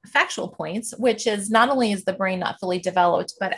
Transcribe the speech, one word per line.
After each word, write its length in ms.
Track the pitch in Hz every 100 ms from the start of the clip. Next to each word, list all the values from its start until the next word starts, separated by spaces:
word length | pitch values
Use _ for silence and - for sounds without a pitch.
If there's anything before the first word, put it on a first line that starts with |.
| 202
factual 420 | 277 349 - 180
points, 460 | - 156 196 226 -
which 300 | 247 214 233
is 240 | 208 202
not 180 | 220 247
only 240 | 269 226
is 120 | 196
the 80 | -
brain 260 | 190 190 185
not 180 | 175 175
fully 200 | 185 180
developed, 560 | 180 180 175 180 180 -
but 140 | 190